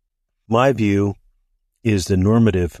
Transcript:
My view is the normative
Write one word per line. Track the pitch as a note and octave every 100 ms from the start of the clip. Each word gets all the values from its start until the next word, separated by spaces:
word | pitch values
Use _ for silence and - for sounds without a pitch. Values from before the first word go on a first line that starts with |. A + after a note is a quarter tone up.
| _ _ _ _ -
My | A#2 C3+
view | A2+ G#2 G2+ G2+ - _ _ _ _ _ _
is | A#2 G2
the | E2+ F#2
normative | G2 A#2 A2 F#2 E2+ -